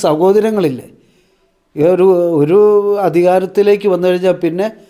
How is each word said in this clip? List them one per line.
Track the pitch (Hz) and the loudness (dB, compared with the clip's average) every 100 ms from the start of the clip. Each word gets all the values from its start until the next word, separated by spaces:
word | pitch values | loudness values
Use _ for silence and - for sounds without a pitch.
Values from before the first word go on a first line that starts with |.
| 185 | -2
സഹോദരങ്ങളില്ലേ? | 151 180 202 214 214 165 123 - _ _ _ _ _ _ _ _ 143 | 0 2 2 0 -2 -4 -4 -12 _ _ _ _ _ _ _ _ -2
ഈ | 156 | 0
ഒരു, | 180 190 180 175 165 | 2 2 2 0 0
ഒരു | 147 190 208 208 202 202 185 | 0 2 4 2 0 -2 -2
അധികാരത്തിലേക്ക് | 165 175 185 185 190 202 208 202 | 0 2 0 0 0 0 0 0
വന്നു | 180 180 | -2 -2
കഴിഞ്ഞാൽ | 180 185 175 | 0 -2 -2
പിന്നെ | 170 170 214 220 | -4 -4 -6 -8